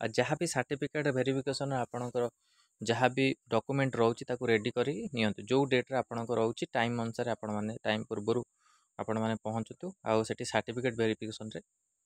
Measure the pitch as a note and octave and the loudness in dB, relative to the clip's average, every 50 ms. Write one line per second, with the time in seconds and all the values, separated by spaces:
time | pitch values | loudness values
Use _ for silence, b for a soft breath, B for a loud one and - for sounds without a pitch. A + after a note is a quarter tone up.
0 | A2+ A2 A2+ - B2 B2+ D3+ - F3 D#3+ - C3+ A#2+ - D3 C3+ D3 C#3+ - D3+ | -6 -2 0 0 0 0 0 -2 -2 -2 -2 -2 -2 -2 -4 -6 -6 -4 -4 -2
1 | C#3+ D3 B2+ B2+ B2 C3 C3+ C3+ C3 C#3+ C3 - C#3+ C#3 C3+ B2+ A#2+ - - B2 | 0 0 0 0 2 0 0 0 -2 -2 -4 -2 -2 -2 -2 -2 -4 -4 -6 -6
2 | B2 B2 - B2+ A#2+ A#2 - _ _ _ _ _ _ _ _ - A2 G#2+ A#2 A2+ | -6 -4 -2 -2 -2 -2 -4 _ _ _ _ _ _ _ _ -6 -2 -2 2 4
3 | B2+ B2 B2+ C3+ C3+ C3+ C3+ - _ - A#2 A2+ - - C3+ C#3 C3+ C3 A#2 A#2 | 4 4 4 4 2 2 0 -2 _ 0 0 0 2 2 0 2 2 2 2 4
4 | A#2 A#2 A#2+ - - - B2 B2 B2+ A#2 A2+ G#2+ G#2 B2 - B2 A#2+ C3+ D#3 G3+ | 4 4 2 0 -4 -6 -4 -2 2 4 4 4 2 0 0 0 0 0 -2 -4
5 | A#3 G#3 - A#2 A2 G#2+ G2 - G#2 G2 B2 C3+ C#3+ C3+ C3+ B2+ A#2+ - C3+ B2+ | -6 -4 -2 0 2 2 0 -2 -2 2 2 2 4 4 2 2 2 2 -2 -2
6 | A#2 - A#2+ A#2 A#2 A2+ A#2+ A2+ A2+ A2+ A#2+ - - - - B2+ A#2 A#2+ A#2+ A#2+ | -2 -2 -4 -4 -2 -2 0 2 2 2 0 -2 -6 -4 0 0 0 0 0 -2
7 | A#2 A#2 A#2 - A#2+ A#2+ A2+ - - G#2+ G#2 G#2 G#2 G#2+ A2+ - - A2 G#2+ G#2+ | -2 -2 -2 -4 -2 -2 -4 -4 -4 -4 -2 -2 -2 -4 -6 -4 -2 0 0 0
8 | A2 - A2+ G#2+ G#2 G#2+ A#2 B2 A#2 _ _ _ _ _ _ _ _ _ _ - | -2 -4 -6 -2 0 2 0 0 0 _ _ _ _ _ _ _ _ _ _ -8
9 | G2 - A2 A2 A2 A2+ A2 G#2+ - A2 A2+ A#2 A2+ - - - - F#3 - _ | -4 -2 0 0 0 0 0 -2 -4 -4 -4 -4 -4 -6 -8 -12 -12 -12 -12 _
10 | - A2 A2 A2 A2 - A2 - A#2+ - - A2 - - A2+ B2 A#2+ C3 A2+ A#2 | 0 2 2 4 2 2 -2 -6 -4 0 0 0 0 0 -4 -2 -2 -2 0 2
11 | A2+ A2 G#2+ - A2+ G#2+ A2 - A2 A2 - E3 - _ _ _ _ _ _ _ | 2 0 0 -2 -4 -10 -10 -10 -10 -10 -10 -10 -12 _ _ _ _ _ _ _
12 | _ | _